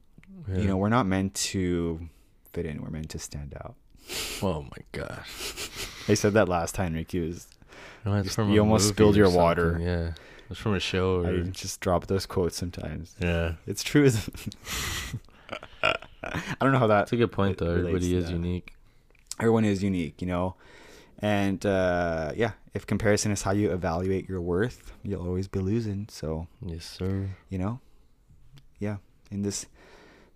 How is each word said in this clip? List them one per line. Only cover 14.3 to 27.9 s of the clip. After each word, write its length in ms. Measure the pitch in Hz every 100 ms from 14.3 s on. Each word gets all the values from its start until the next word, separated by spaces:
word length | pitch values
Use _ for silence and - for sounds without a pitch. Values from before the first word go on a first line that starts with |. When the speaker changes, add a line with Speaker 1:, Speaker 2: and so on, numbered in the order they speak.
| - - - - - - - - - - - - - - - 50 - - -
Speaker 2:
I 320 | - - - 156
don't 120 | 131
know 80 | 131
how 80 | 113
that 120 | 104
Speaker 1:
That's 120 | -
a 40 | 120
good 140 | 113
point, 260 | - 98 87
though. 100 | 82
Speaker 2:
relates 200 | 87 87
Speaker 1:
Everybody 220 | 92 90
Speaker 2:
to 60 | 90
Speaker 1:
is 80 | 85
Speaker 2:
that. 60 |
Speaker 1:
unique. 400 | 85 87 87 - - - _ _ _ - -
Speaker 2:
Everyone 260 | 113 113 107
is 180 | 98
unique, 380 | 101 92 73 -
you 60 | 90
know? 280 | 90 92 - - - - - - -
And, 460 | 107 101 98 95 104
uh, 680 | 95 92 87 87 80 78 71
yeah, 160 | 113 - -
if 120 | 101 -
comparison 460 | 104 110 104 110
is 100 | 101
how 80 | 98
you 200 | 101 104
evaluate 560 | 90 85 82 95 95 -
your 140 | 92
worth, 500 | 87 87 120 - - -
you'll 220 | 98 92 87
always 220 | 92 95
be 120 | 98
losing. 480 | 95 110 110 98 107
So, 380 | - 76 80 85 -
Speaker 1:
Yes, 240 | - 82 -
sir. 440 | - 92 98 98 95 -
Speaker 2:
you 80 | 95
know? 220 | 95 127 -